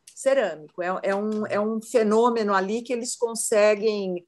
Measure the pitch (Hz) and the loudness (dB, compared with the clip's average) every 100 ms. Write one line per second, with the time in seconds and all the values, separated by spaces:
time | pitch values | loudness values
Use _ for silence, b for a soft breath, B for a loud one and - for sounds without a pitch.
0 | - - 269 269 202 151 151 - 175 190 | -20 -4 0 2 0 -4 -12 -6 -4 -2
1 | 190 196 214 214 214 202 214 220 - 247 | -2 -2 -2 -4 -2 -2 -2 -4 -2 0
2 | 214 214 240 233 208 196 190 226 240 247 | 4 4 4 2 0 0 0 -4 -4 -6
3 | 247 - 233 226 - 214 208 208 220 208 | -6 -4 -4 -4 0 4 4 4 0 -2
4 | 190 180 | -4 -6